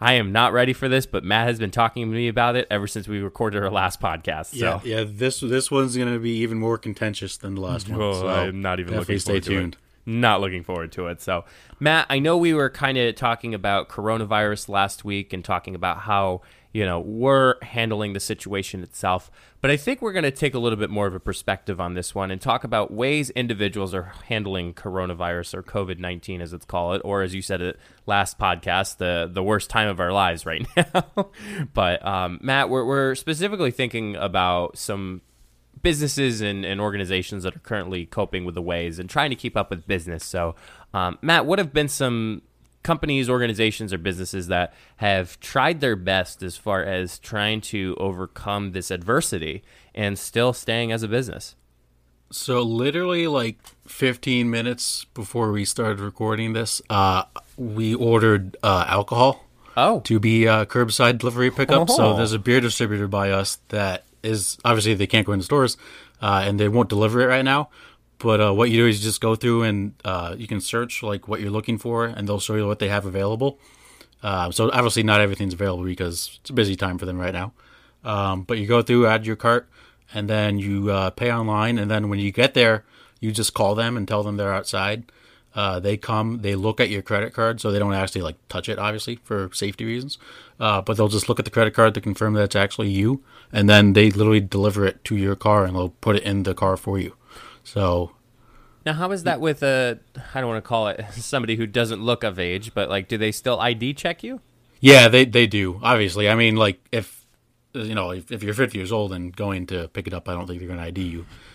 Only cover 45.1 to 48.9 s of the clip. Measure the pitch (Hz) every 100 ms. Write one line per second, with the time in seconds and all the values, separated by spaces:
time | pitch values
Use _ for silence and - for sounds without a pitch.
45.1 | 95 90 - - 139 143 170 135 104 90
46.1 | 95 90 - 95 - - 95 85 92 90
47.1 | - - 107 104 107 - 104 95 - 95
48.1 | 90 92 - - 101 101 92 87